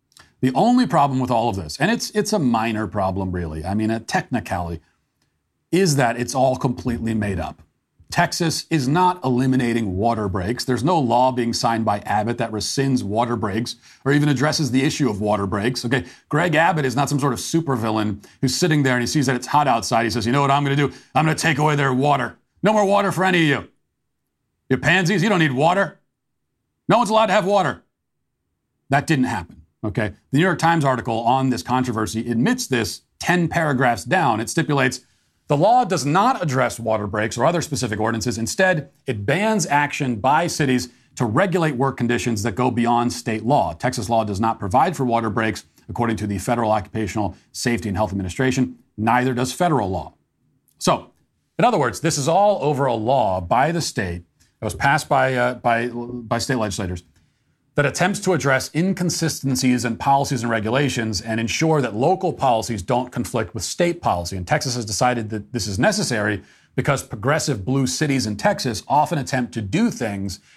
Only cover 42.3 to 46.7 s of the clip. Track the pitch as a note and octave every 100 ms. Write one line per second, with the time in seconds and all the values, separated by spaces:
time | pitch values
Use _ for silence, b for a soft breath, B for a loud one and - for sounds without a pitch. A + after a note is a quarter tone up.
42.3 | G#2 A2 G2+ B2 A#2 A#2 A#2+ A#2+ - A#2+
43.3 | A2+ A2 C#3 E2+ D#2+ B2+ B2+ G2+ A2+ G#2
44.3 | G2 A2+ A2+ G2+ B2+ F3 C#3+ B2+ A#2 A2+
45.3 | G#2+ G#2+ G#2+ - b b G#2+ A#2 G#2+ G#2
46.3 | G2 B2+ A#2 A2